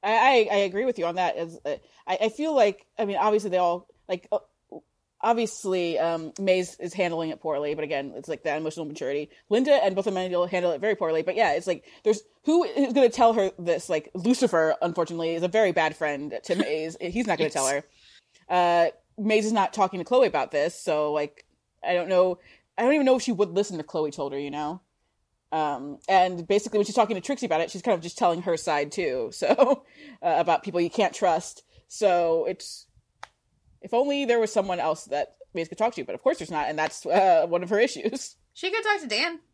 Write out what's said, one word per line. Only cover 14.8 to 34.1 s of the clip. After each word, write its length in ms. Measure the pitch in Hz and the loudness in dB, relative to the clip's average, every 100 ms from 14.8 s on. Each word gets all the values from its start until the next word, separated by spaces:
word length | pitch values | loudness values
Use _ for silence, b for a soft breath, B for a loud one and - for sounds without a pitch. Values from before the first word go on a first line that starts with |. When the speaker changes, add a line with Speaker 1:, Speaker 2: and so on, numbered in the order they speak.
Speaker 1:
unfortunately, 540 | 170 170 165 170 165 165 | 0 -2 -4 -2 -4 -2
is 80 | |
a 40 | 180 | 0
very 240 | 214 208 | 2 2
bad 240 | 175 160 156 | 2 0 -2
friend 420 | 151 143 147 110 | -4 -4 -8 -10
to 120 | - 180 | -4 -2
Speaker 2:
<laughs> 20 | |
Speaker 1:
Maze. 400 | 135 156 160 165 | 0 -2 -6 -8
He's 280 | 175 185 220 | -6 -4 -2
not 100 | 165 | 0
gonna 120 | 156 | 0
tell 140 | 143 135 | 0 0
Speaker 2:
Yes. 20 | 143 | -2
Speaker 1:
her. 80 | - b b b b b b | -6 b b b b b b
Uh, 400 | 180 175 175 170 - _ - | 2 4 4 2 0 _ -6
Maze 300 | 214 220 214 | 0 2 2
is 60 | |
not 220 | 226 190 | 0 0
talking 260 | - 190 185 | 0 0 -2
to 40 | |
Chloe 220 | 170 254 240 | 0 4 4
about 240 | 147 131 | 2 -2
this, 240 | 147 156 - | 0 -2 -2
so, 320 | - 151 151 | -4 0 0
like, 320 | 151 147 _ _ _ _ _ - | -2 -4 _ _ _ _ _ -2
I 60 | |
don't 160 | 180 170 | -2 2
know. 300 | 185 185 180 b b b - | 4 4 0 b b b 0
I 20 | |
don't 120 | 233 302 | 2 4
even 100 | 262 | 4
know 100 | 254 | 2
if 60 | |
she 100 | - | 2
would 180 | 196 202 | 0 0
listen 280 | 170 208 175 | 0 -2 -4
if 60 | 151 | -6
Chloe 240 | 165 156 | -4 -4
told 240 | 143 139 | -4 -6
her, 60 | 139 | -6
you 100 | 143 | -6
know? 320 | 143 151 180 _ _ _ _ _ _ _ | -6 -6 -8 _ _ _ _ _ _ _
Um, 480 | 156 151 139 143 143 - | -2 -2 -2 -8 -12 2
and 380 | 190 185 180 165 | 4 4 0 0
basically 320 | 202 208 214 | 0 0 -2
when 60 | 208 | 0
she's 80 | 214 | 2
talking 200 | 214 202 | 0 0
to 60 | |
Trixie 240 | - 277 - | -4 -6 -2
about 160 | 160 | -2
it, 80 | 165 | -2
she's 140 | 190 | -4
kind 100 | 247 | -2
of 80 | 180 | -2
just 160 | 170 - | -2 -2
telling 240 | 185 170 | 0 0
her 140 | 180 165 | -2 -4
side 340 | - 147 147 | -2 -2 -2
too, 380 | 170 165 127 113 | -4 -4 -2 -6
<laughs> 40 | |
so, 500 | - - 262 254 269 B B B 247 | -4 0 4 4 2 B B B -6
uh, 120 | 175 151 | -2 0
about 260 | 170 165 | 2 0
people 180 | - 175 | 0 -2
you 80 | 170 | -2
can't 240 | - 196 | 0 0
trust. 480 | - 190 165 - - _ b b | 2 0 0 -4 -16 _ b b
So 560 | - 208 175 170 165 160 | 0 2 4 2 0 0
it's, 420 | 185 - - - _ _ _ - _ _ _ _ _ | -6 -12 -18 -20 _ _ _ -20 _ _ _ _ _
if 100 | 190 | -4
only 320 | 233 277 | 0 0